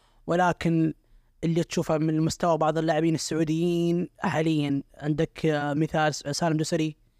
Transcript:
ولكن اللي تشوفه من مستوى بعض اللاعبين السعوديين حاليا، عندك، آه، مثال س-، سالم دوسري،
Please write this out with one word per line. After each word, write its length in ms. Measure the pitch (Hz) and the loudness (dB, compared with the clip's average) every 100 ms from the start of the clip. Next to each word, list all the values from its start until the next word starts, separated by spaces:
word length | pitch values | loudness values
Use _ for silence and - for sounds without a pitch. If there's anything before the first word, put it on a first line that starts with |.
| _ _ - | _ _ -4
ولكن 680 | 170 180 - 165 165 160 - _ - _ _ | 0 2 0 0 2 0 -2 _ -20 _ _
اللي 200 | 165 165 | -2 0
تشوفه 340 | 160 180 160 156 | 0 -2 0 0
من 220 | 160 156 | 2 2
مستوى 380 | 160 - 175 156 | 0 0 0 2
بعض 200 | 156 160 | 2 2
اللاعبين 360 | 160 156 165 | 0 2 0
السعوديين 920 | 160 - 160 156 160 175 170 170 175 180 - | 0 -2 -2 0 0 0 0 0 0 -2 -4
حاليا، 640 | 196 147 160 151 143 139 - - | -2 0 0 0 0 -2 -4 -8
عندك، 500 | 147 151 160 - 160 | -4 -2 -2 -2 0
آه، 280 | 147 147 | 0 0
مثال 400 | 147 156 160 151 | -2 0 0 0
س-، 80 | 139 143 | -2 -6
سالم 260 | 147 170 156 | -2 0 0
دوسري، 400 | 156 165 156 - _ _ | 0 -2 -2 -6 _ _